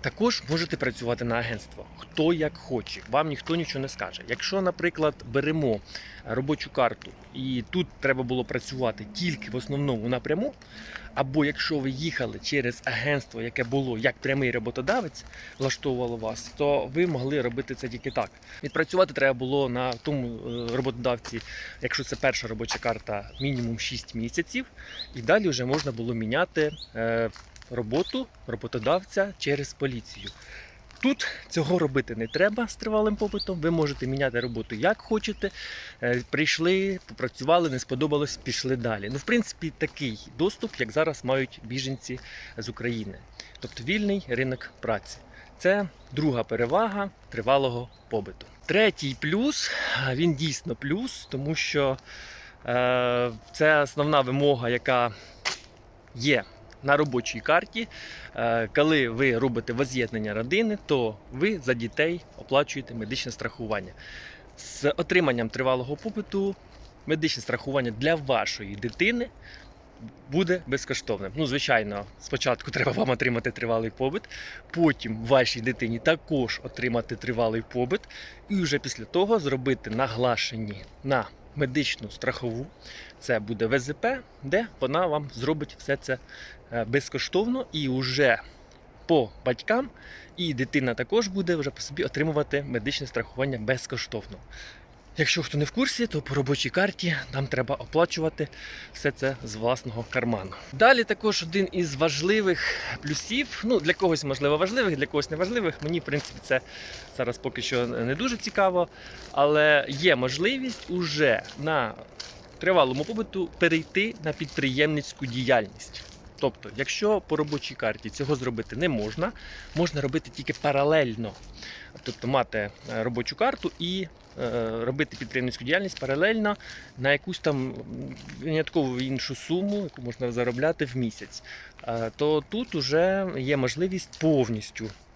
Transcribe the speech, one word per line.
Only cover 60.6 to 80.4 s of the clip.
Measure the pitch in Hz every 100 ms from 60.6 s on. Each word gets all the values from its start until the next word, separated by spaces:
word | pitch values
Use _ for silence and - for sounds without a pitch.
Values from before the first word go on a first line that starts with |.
| 226 208 -
то | 143 113 104 -
ви | 127 190 202
за | 127
дітей | 123 117 - 156 175 - -
оплачуєте | - 135 147 143 127
медичне | 117 107 131 127
страхування. | - 113 - 110 104 92 - - - - - - -
З | - - 143
отриманням | - 170 180 156 120 113
тривалого | 123 131 127 127 147
побиту | 226 214 202 202 196 196 - - - - -
медичне | 160 151 -
страхування | - 120 - 139 120
для | 107 143 165
вашої | 135 117 101 - 101 104
дитини | 120 - 196 240 233 - - - - - - - 113 - -
буде | 151 180 180 135
безкоштовним. | 135 - 131 - 101 95 123
Ну, | 151
звичайно, | 139 - 120 104 101 101 -
спочатку | - 139 135 117 -
треба | 143 147
вам | 120 127
отримати | 120 127 117 120
тривалий | - 117 113 113
побит, | - 131 185 - - - - -
потім | 170 165 139 113 110
вашій | 117 135 120 120
дитині | 117 123 117 117
також | - 160 - 147 117 -
отримати | - - 120 117 - 113
тривалий | 113 117 113 113 110
побит, | 123 123 - - - - - -
і | 202
вже | 165 143
після | 135 - 110
того | 175 202 226
зробити | 143 131 127 127 -
наглашені | 110 131 110 123 117